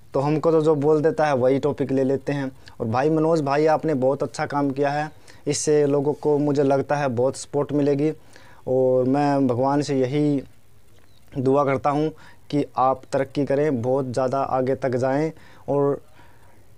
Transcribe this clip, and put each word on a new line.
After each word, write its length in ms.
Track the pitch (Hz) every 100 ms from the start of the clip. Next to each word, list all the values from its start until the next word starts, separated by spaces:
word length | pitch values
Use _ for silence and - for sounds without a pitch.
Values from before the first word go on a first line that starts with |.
| -
तो 60 | 139
हमको 320 | 139 151 160
तो 100 | 160
जो 140 | 156 151
बोल 260 | 143 156
देता 240 | 160 - 151
है 100 | 135
वही 240 | 127 135
टॉपिक 320 | 143 139 135
ले 120 | 135
लेते 300 | 131 135 143
हैं। 180 | 143 131 131 - -
और 80 | 113
भाई 220 | 127 151
मनोज 320 | 160 156 165
भाई, 240 | 139 143 156
आपने 280 | 156 160
बहुत 300 | 143 131 143
अच्छा 220 | 143 - 151
काम 240 | 143 143
किया 180 | 135 143
है, 220 | 147 151 - - - -
इससे 380 | 147 - 151 147
लोगों 280 | 143 143
को 240 | 139 151 143
मुझे 260 | 147 139
लगता 320 | 139 135 117 147
है 120 | 139
बहुत 300 | 117 131 135
सपोर्ट 340 | - 143 143
मिलेगी। 400 | 143 143 139 151 156 - - - - -
और 360 | 127 127 127
मैं 440 | 127 139 143 139 135
भगवान 340 | 120 135 143
से 180 | 143 135
यही 440 | 127 147 151 139 - - - - - - - - - 143
दुआ 260 | 131 139 139
करता 240 | 131 147
हूँ 220 | 143 156 147 - - -
कि 160 | 147 - -
आप 240 | 127 127 -
तरक्की 320 | 139 135 - 135
करें, 360 | 139 151 131
बहुत 240 | 123 131 131
ज़्यादा 340 | 120 131 139
आगे 360 | 135 131 127 135
तक 200 | 135 123
जाएं। 360 | 131 139 160 156 - - -
और 320 | 143 143 143 - - - - - - -